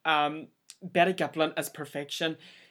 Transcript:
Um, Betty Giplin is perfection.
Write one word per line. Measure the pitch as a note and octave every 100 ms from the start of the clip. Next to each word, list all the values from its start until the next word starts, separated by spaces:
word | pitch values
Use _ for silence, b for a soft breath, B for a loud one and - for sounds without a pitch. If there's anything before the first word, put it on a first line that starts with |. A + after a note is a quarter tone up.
Um, | D#3+ D3+ D3 D#3 - _ - -
Betty | F#3 F#3 F3+
Giplin | F#3 D3+ D#3+ D3+ D#3+
is | D3
perfection. | - C#3+ C#3+ C#3+ - E3 D3+ b b b